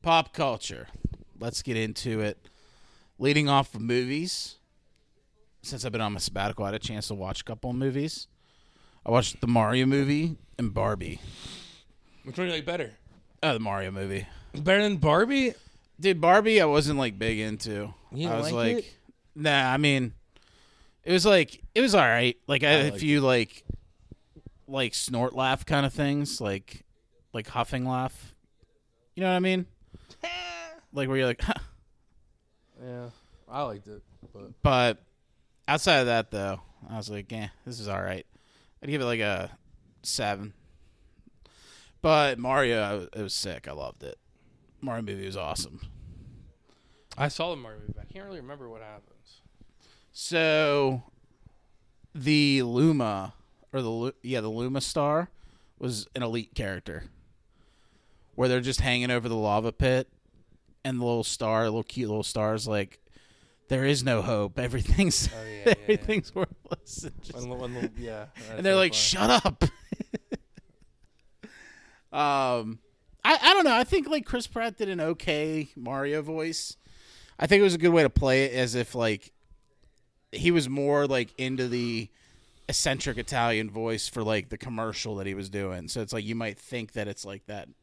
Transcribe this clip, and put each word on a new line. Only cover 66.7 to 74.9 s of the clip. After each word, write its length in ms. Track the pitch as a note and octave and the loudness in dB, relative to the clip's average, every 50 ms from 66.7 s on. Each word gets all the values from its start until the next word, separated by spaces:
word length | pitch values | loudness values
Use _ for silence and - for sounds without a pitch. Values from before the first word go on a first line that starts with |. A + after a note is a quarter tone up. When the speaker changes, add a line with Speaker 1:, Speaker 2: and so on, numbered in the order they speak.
| - - - - - - - | -10 -10 -10 -14 -14 -12 -12
Speaker 1:
And 180 | E3 - - | -12 -12 -12
just 260 | - - - B2 B2 B2 | -14 -14 -12 -10 -10 -10
Speaker 2:
When, 120 | B2 B2 | -8 -8
when 140 | B2+ B2 B2 | -8 -8 -6
the, 160 | B2 A#2+ A#2 A2 A#2 | -6 -6 -6 -6 -8
yeah, 260 | A#2+ A#2 A2 G#2+ G#2+ - | -10 -10 -10 -12 -14 -16
Speaker 1:
<laughs> 40 | _ | _
and 100 | - A2+ G#2+ | -18 -16 -12
Speaker 2:
that's 140 | A2 A2 F3 | -8 -2 2
Speaker 1:
they're 100 | F#3+ F#3+ | 4 4
Speaker 2:
so 60 | F#3+ | 6
Speaker 1:
like, 140 | F#3+ F3 - | 4 4 2
Speaker 2:
funny. 60 | - | 2
Speaker 1:
"Shut 460 | - - - F#3 G3+ A3 B3 A3 - | 2 2 2 2 4 4 4 4 4
up." 180 | F#3+ C#3+ - - - | 2 0 2 0 0
<laughs> 40 | - - - - - - - _ - G#3 _ _ - - _ _ _ - _ _ _ _ - _ _ _ _ _ _ _ _ _ _ _ - G#3+ - - - - - - - - _ _ _ _ - | 0 -4 -14 -14 -10 -10 -10 _ -10 -12 _ _ -12 -12 _ _ _ -20 _ _ _ _ -20 _ _ _ _ _ _ _ _ _ _ _ -20 -20 -20 -20 -20 -20 -20 -20 -20 -20 _ _ _ _ -2
Um, 680 | C#3 D3 D3 C#3+ C#3 C3+ B2+ B2 A#2+ A2+ G#2+ A#2 A#2 _ _ _ _ _ _ - _ _ | 0 0 2 2 2 2 2 2 0 -2 -4 -10 -12 _ _ _ _ _ _ -20 _ _
I, 140 | A3 D#4 D4+ | 4 4 6
I 120 | - D4+ F#4 | 8 6 6
don't 100 | G4+ F4 | 8 6
know. 100 | D4 A#3+ | 6 4
I 100 | A3+ B3 | 4 4
think, 260 | - - F4 D4 D4 | 4 2 0 0 0
like, 160 | D#4 D4+ A#3 | -2 -2 -2
Chris 220 | - - B3 A#3 - | -2 -4 -4 -4 -6
Pratt 300 | - A#3 A3+ A#3 G3 _ | -6 -4 -4 -4 -4 _
did 120 | A3+ | -4
an 100 | G3 | -4